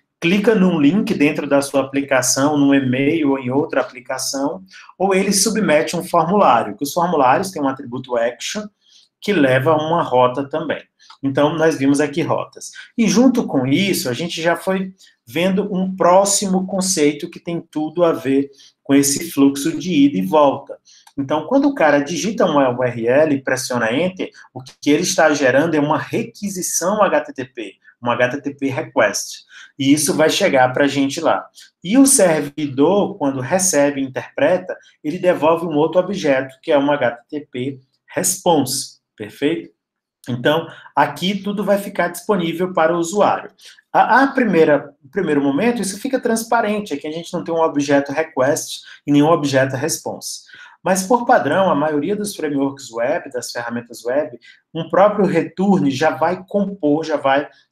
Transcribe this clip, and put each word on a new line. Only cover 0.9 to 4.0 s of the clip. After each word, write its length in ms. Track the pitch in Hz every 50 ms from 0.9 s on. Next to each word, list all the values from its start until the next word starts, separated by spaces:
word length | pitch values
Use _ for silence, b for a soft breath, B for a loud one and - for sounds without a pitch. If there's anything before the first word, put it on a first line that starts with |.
| 175 214 - - 170
dentro 340 | - 143 151 151 151 151
da 140 | 139 143 139
sua 180 | 139 - - 139
aplicação, 800 | 135 135 - 139 135 131 135 127 123 - - 131 139 151 151
num 160 | 143 143 139 139
e-mail 580 | 139 131 123 123 127 139 147 160 165 151 139
ou 80 | 135 135
em 100 | 127 123
outra 300 | 127 143 160 156 151 139
aplicação, 840 | 127 - - 123